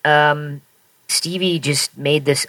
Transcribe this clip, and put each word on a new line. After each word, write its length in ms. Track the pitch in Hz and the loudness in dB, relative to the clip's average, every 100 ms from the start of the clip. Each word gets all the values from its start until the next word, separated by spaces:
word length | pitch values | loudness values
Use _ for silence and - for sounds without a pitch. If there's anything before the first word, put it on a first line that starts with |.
um, 560 | 156 147 151 151 147 143 - _ _ _ - | 2 4 4 0 -4 -12 -16 _ _ _ -8
Stevie 500 | - 160 180 185 170 | -6 -4 -2 0 0
just 380 | 139 135 - - | 0 -2 -4 -4
made 280 | 139 147 143 | 0 0 2
this 200 | 139 | -2